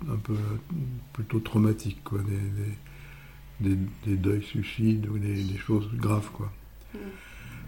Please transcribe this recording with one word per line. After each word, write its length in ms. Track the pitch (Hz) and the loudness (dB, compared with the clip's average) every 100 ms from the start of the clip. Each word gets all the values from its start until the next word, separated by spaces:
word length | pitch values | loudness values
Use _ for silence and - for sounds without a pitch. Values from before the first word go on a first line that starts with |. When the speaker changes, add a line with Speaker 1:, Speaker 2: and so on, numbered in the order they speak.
| 151 | -4
Speaker 1:
un 40 | 107 | -2
peu, 180 | 107 107 107 110 - 170 127 120 - | 0 -2 0 -4 -4 -4 -2 -6 -8
plutôt 260 | - 107 113 | -6 0 0
traumatique, 600 | - 110 107 107 101 - | 4 6 6 6 -2 -6
quoi, 160 | - 101 | -4 -2
des, 1500 | 101 101 101 101 101 104 - - - - - - - - 98 | 0 0 0 -2 -2 -4 -10 -14 -16 -16 -16 -18 -16 0 2
des, 80 | 95 | 4
des, 40 | 95 - 107 | 2 -2 0
des 80 | 98 | 4
deuils 260 | 95 101 | 4 4
suicides 640 | - 107 98 - 110 110 104 | 0 -2 -2 4 6 6 2
ou 100 | 107 | 0
des, 160 | 101 | 0
des 240 | 101 95 98 | 0 0 -2
choses 240 | - 107 104 | 2 2 2
graves, 360 | 117 104 104 104 | 0 2 2 0
quoi. 180 | - 101 - - - - | -6 -6 -8 -16 -18 -14
Speaker 2:
Mm. 60 | 208 196 - - - - - | -12 -12 -12 -16 -14 -14 -12